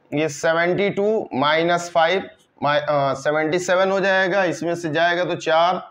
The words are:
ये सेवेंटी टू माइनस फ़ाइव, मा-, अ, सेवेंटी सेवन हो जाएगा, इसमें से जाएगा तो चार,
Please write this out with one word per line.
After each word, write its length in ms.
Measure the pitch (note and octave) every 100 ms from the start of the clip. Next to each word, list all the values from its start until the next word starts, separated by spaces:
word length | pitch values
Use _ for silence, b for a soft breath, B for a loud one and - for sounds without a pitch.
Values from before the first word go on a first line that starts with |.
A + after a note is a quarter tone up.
| _
ये 180 | C#3+ D#3
सेवेंटी 600 | D3 E3+ E3 F3 F3 G3+
टू 400 | F3 G3+ A3 -
माइनस 560 | B2 C#3+ D#3+ E3+ E3+ E3+
फ़ाइव, 360 | E3+ E3 F#3+ - - _ -
मा-, 140 | C#3 D3
अ, 360 | D3 C#3 C#3
सेवेंटी 460 | C3+ D3+ D3+ D#3 F3
सेवन 320 | F3+ F#3 F#3+
हो 80 | G3
जाएगा, 440 | G3 F#3+ F#3+ G3
इसमें 320 | F3+ D3 E3 E3+
से 140 | E3+
जाएगा 340 | D3+ E3+ F3 E3+
तो 100 | F3
चार, 480 | D#3+ D#3+ E3+ F#3 -